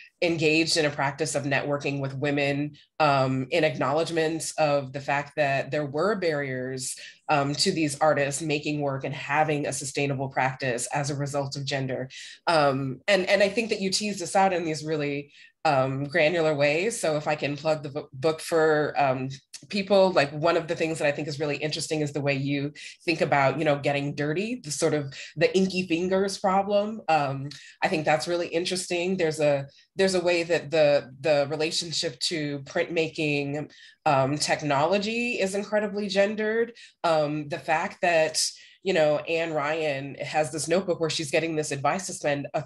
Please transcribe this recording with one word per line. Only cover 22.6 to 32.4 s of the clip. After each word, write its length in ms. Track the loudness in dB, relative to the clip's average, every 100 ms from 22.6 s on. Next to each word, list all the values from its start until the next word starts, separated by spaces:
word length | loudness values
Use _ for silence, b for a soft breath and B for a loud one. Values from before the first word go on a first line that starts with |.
| -4 B B B
think 180 | -4 0
about, 360 | 2 4 4 2
you 80 | 2
know, 100 | 2
getting 380 | 0 -2 -2
dirty, 480 | -2 -2 -2 -4 -6
the 80 | -8
sort 220 | -2 0
of 180 | 0 -4 B B 0
the 180 | 2 4
inky 300 | 2 0 -2
fingers 500 | 0 2 2 0 0
problem. 640 | 2 2 2 0 0 -4 0
Um, 400 | 2 2 -4 -8 B B B
I 60 | -2
think 160 | 0 2
that's 220 | 2 2
really 200 | -2 -2
interesting. 720 | -2 -2 -4 -4 -2 -2 0
There's 220 | 0 2
a, 260 | 2 2 -2 b b 0
there's 200 | 2 2
a 60 |
way 220 | 2 2
that 260 | 2 0 2
the, 420 | 4 6 4 0 -4
the 280 | 2 2 2
relationship 680 | -2 -2 -2 -4 -4 -4 -4
to 400 | -4 -2